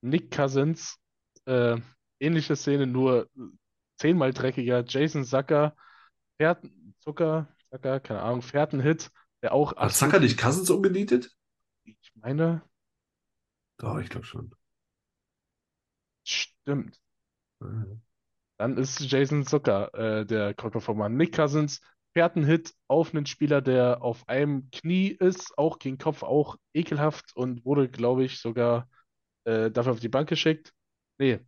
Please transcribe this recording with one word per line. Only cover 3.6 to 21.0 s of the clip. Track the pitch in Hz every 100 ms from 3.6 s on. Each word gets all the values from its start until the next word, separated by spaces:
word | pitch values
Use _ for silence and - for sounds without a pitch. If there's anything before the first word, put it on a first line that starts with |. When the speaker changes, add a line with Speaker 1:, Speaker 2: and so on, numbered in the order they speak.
| _ _ _ _
Speaker 1:
zehnmal | 151 175 131
dreckiger. | 131 127 131 120 123 120
Jason | 135 151 151 127
Zucker, | 165 139 151 151 - - _ _ _ _ _
Fährten-, | 156 170 - _ - -
Zucker, | - 147 165 160 151 _ _
Zucker, | 131 135 135
keine | - 104
Ahnung, | 101 123
Fährten-Hit, | 120 143 151 139 135 160 - _ _ _
der | -
auch | 135 147 -
Speaker 2:
Hat | -
Speaker 1:
absolut |
Speaker 2:
Zucker | - 139 185
nicht | 131 110
Cousins | 117 160 180
umgenietet? | 185 196 185 202 254 247 _ _ _ _ _ _
Speaker 1:
Ich | 113 _ -
meine | 120 143 165 165 - _ _ _ _ _ _ _ _ _ _ _
Speaker 2:
Doch, | 113 104
ich | -
glaub | - -
schon. | - - _ _ _ _ _ _ _ _ _ _ _ _ _ _ _ _ _
Speaker 1:
Stimmt. | - - - _ - 143 - - _ _ _ _ _ _
Speaker 2:
Mhm. | 117 107 98 107 _ _ _ _ _ _
Speaker 1:
Dann | 110 120
ist | 131 -
Jason | 139 139 135 147 139
Zucker, | 151 139 101 101
äh, | - 113 107 107
der | 110 101
Cold-Performer. | 101 113 110 107 107